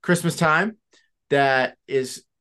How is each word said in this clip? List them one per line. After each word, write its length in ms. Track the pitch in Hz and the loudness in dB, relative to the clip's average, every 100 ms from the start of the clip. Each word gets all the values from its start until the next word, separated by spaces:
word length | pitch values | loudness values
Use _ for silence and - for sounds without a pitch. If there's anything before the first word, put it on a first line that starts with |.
Christmas 320 | - 170 170 151 | -2 0 0 -2
time 400 | 165 156 208 - _ _ _ _ - | 0 2 0 -6 _ _ _ _ -2
that 480 | 143 135 131 127 - - | 2 2 2 -2 -6 -6
is 360 | 135 127 - - _ | -4 -4 -8 -20 _